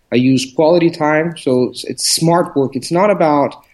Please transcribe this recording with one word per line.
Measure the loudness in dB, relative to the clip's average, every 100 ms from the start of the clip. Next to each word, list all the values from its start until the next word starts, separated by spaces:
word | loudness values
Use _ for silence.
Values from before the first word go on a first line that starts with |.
| -4
I | 0
use | 2 2 -2
quality | 0 2 4 2
time. | 0 0 0 -2 -4
So | -2 0
it's, | -2 -6
it's | -12 -8 -4
smart | -2 2 2 0 -2
work. | -2
It's | -4 -4
not | 0 0
about | 2 2 2 0 -4 _